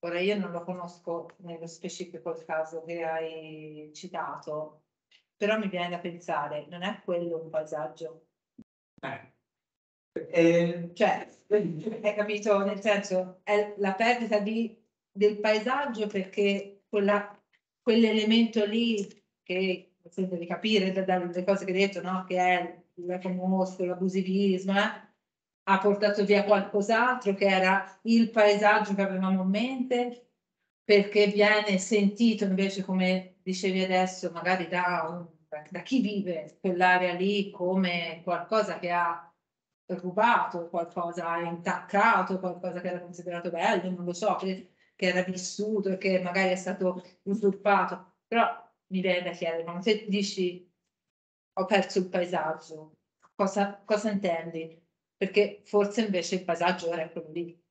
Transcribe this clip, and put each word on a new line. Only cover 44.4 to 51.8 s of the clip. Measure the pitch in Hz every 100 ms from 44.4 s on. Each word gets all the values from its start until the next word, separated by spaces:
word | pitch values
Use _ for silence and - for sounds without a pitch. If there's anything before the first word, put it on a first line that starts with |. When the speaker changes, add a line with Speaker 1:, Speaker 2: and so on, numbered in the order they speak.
| 190 190 - _ _
Speaker 1:
che | _ 185
era | 180
vissuto | 185 180 - - 214 214 196
e | 185
che | 190 185
magari | 180 185 185
è | 180
stato | 185 185 185 180 - _
usurpato. | - 196 202 190 208 196 185 180 - _ _
Però | 233 220 - - _ _
mi | 190
viene | 185 180
da | 180
chiedere, | 175 170 165
quando | 165 175
te | 220 214 -
dici | 196 202 - 180 175 - _ _ _ _ _ _ _ _
"ho | -
perso | 180 202